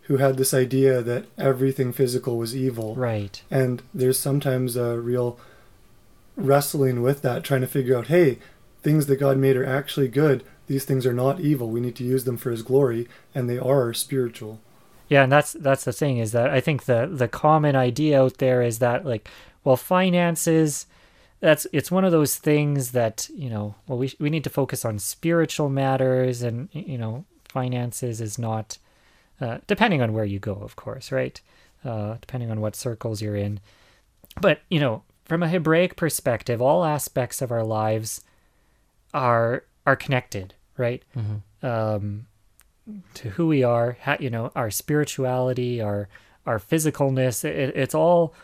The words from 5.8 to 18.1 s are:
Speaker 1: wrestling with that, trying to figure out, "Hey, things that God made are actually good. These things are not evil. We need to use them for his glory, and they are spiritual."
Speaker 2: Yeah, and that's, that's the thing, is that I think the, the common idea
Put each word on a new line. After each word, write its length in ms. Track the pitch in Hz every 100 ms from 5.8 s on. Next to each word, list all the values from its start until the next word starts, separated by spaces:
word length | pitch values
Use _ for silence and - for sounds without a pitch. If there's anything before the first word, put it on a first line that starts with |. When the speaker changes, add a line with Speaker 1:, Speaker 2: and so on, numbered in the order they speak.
| - - _ _ _ -
Speaker 1:
wrestling 680 | 139 139 143 156 135 123
with 200 | 120 143
that, 220 | 131 120
trying 160 | - 135
to 60 | 127
figure 300 | 143 127 127
out, 120 | 113
"Hey, 300 | 175 160 117 - - _ _
things 240 | 151 151 143
that 140 | 135
God 180 | 139 135
made 180 | 135 127
are 80 |
actually 440 | 131 135 139 - 131
good. 340 | 123 156 127 - - -
These 180 | 135
things 220 | - 135 127
are 60 |
not 260 | 120 131 139
evil. 300 | 147 143 117
We 100 | 113
need 140 | 123 120
to 80 |
use 200 | 123 131
them 120 | 123 120
for 140 | 131
his 120 | 117
glory, 460 | 113 131 135 117 120 - _
and 140 | 143 123
they 100 | 123
are 360 | 127 135 120
spiritual." 680 | 113 - 135 120 - 107 110 _ _ _ - -
Speaker 2:
Yeah, 140 | 143
and 80 | 131
that's, 220 | 143 147
that's 320 | - 147 135
the 80 | -
thing, 260 | 117 147 123
is 140 | 113
that 180 | 117 127
I 100 | 139
think 260 | 160 139 -
the, 220 | 120 139
the 200 | 156 120
common 480 | - 151 156 151 135
idea 440 | 127 120 151